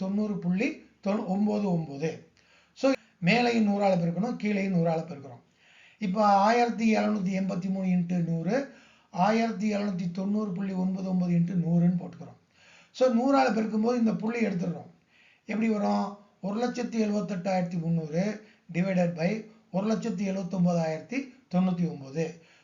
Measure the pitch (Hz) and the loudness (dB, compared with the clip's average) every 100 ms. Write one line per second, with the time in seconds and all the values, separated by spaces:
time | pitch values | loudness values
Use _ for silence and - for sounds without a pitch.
0 | 190 202 214 180 175 185 - - - _ | -4 -2 -2 -2 0 0 0 -4 -16 _
1 | 196 220 180 196 208 208 202 165 147 139 | -4 -2 -2 0 0 0 0 -2 -4 -6
2 | 160 - - _ _ _ _ - 269 262 | -6 -6 -16 _ _ _ _ -2 0 0
3 | _ _ 175 233 240 233 208 202 202 180 | _ _ 2 4 2 2 2 2 2 2
4 | 170 175 247 247 208 202 196 175 165 165 | 0 -2 -4 -2 -2 -2 0 2 2 0
5 | - 139 127 120 _ _ _ - - _ | -4 -12 -14 -20 _ _ _ -20 -20 _
6 | 208 202 208 196 208 240 233 196 226 214 | -2 2 6 6 6 4 2 2 2 4
7 | 208 214 180 190 190 185 190 190 185 180 | 2 0 0 0 -2 -2 -2 -2 2 2
8 | 175 180 165 165 165 254 285 - - _ | 2 0 0 -2 0 0 -2 -12 -20 _
9 | _ - 196 226 226 185 214 202 208 175 | _ 0 2 4 0 0 -2 0 -2 -2
10 | 175 190 196 208 214 175 196 185 185 185 | -4 -4 -2 -2 -2 -4 -4 -2 -2 -2
11 | 190 185 175 175 175 180 165 170 175 180 | -2 0 2 2 2 0 2 4 4 2
12 | - - - - _ _ - - _ - | -4 -14 -18 -20 _ _ -20 -20 _ 0
13 | 254 226 269 269 254 214 208 214 226 247 | 2 4 4 4 4 2 0 0 0 2
14 | 220 175 214 233 202 180 175 147 - _ | 0 0 -4 -2 -2 -2 -4 -6 -12 _
15 | _ _ _ _ - 208 226 208 202 202 | _ _ _ _ -8 -2 0 0 0 0
16 | 202 - - _ 185 214 247 240 208 226 | -2 -8 -20 _ -6 -2 -4 -4 -4 -2
17 | 208 208 175 185 190 185 175 175 165 165 | 0 0 -2 -4 -2 0 0 -2 0 -2
18 | 156 165 208 - - _ - 165 190 175 | 0 -2 -2 -4 -14 _ -8 -2 0 2
19 | 175 151 175 220 - - _ 185 214 208 | 0 0 -2 -2 -8 -20 _ -4 0 -2
20 | 226 185 196 190 175 190 175 175 160 156 | -2 -2 -4 -4 -4 0 2 2 0 -4
21 | - 269 - - _ 180 185 175 160 139 | -6 -8 -8 -16 _ 0 0 0 -2 -4
22 | 135 147 165 - - _ | -8 -4 -4 -6 -20 _